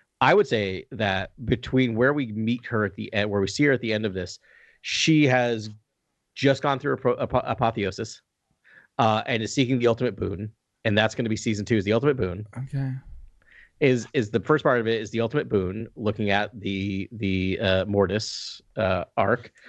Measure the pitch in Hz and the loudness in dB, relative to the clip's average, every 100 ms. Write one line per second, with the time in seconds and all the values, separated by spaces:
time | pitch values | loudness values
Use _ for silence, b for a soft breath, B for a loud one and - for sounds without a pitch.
0 | b - 127 190 190 113 98 95 - 107 | b 0 4 4 4 0 -2 -4 -8 -4
1 | 104 95 95 - 113 127 - 131 123 110 | -2 -2 -4 -8 -2 -2 0 0 2 2
2 | 127 147 120 104 110 123 - 113 101 - | 2 2 -2 -4 -2 -4 -4 -2 -2 -4
3 | 104 107 104 101 98 - 147 123 113 107 | -6 -4 -2 0 -2 2 2 2 0 -2
4 | 107 92 92 - b b b b - - | -2 -4 -8 -10 b b b b -6 -2
5 | - 156 143 127 123 113 107 107 _ _ | 4 6 6 4 2 -2 -6 -14 _ _
6 | _ _ _ - 135 131 147 135 135 131 | _ _ _ 0 2 2 0 -2 -2 -2
7 | 127 120 123 127 - 113 117 113 98 101 | 0 0 0 -2 -2 0 0 0 -2 -4
8 | 110 - _ _ _ _ b b b - | -8 -12 _ _ _ _ b b b 0
9 | 113 110 - 117 107 - 123 131 117 113 | 2 2 0 -2 -2 0 2 4 4 2
10 | 123 101 95 95 107 - _ _ 113 104 | 0 -2 -4 -4 -8 -12 _ _ 0 4
11 | 110 - 117 107 117 104 104 113 95 113 | 2 2 -2 -2 -2 -2 2 2 2 2
12 | 139 131 95 90 104 123 135 139 135 131 | 2 0 -2 -4 -10 -12 -8 -6 -6 -6
13 | - - - - b b b b 139 127 | -12 -18 -18 -20 b b b b 2 2
14 | - 143 104 113 - 151 151 123 110 113 | 0 -4 -2 -2 2 2 4 2 2 -2
15 | 107 113 113 147 - 107 92 104 110 - | -2 -2 -2 -2 0 0 0 -4 -10 -6
16 | 107 104 104 98 101 117 98 98 101 95 | -4 -2 2 2 0 -4 -4 -2 -2 -4
17 | - 110 98 92 92 95 95 92 98 101 | -6 -4 -2 0 0 0 0 2 2 2
18 | 95 104 - - - - _ - 95 92 | 2 0 -4 -10 -12 -16 _ -4 0 0
19 | - - 98 117 - _ | -2 0 2 0 -4 _